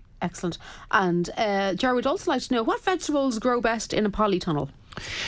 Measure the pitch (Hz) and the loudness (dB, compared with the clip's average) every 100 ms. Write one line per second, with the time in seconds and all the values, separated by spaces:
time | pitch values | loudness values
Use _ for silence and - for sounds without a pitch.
0 | - - 180 - 175 - - - - 220 | -8 -6 -6 -4 -6 -6 -12 -18 0 2
1 | 180 170 175 - 220 196 196 196 254 247 | 4 2 0 0 0 2 0 2 2 2
2 | 262 370 - 262 - 247 226 466 - 359 | 0 0 0 -2 0 0 0 0 0 0
3 | - 294 269 220 247 247 240 226 - - | 0 2 2 2 0 2 2 0 -2 0
4 | 214 208 214 185 180 147 143 - - - | 0 2 2 2 0 -2 -2 -8 -18 -14
5 | - - | -10 -8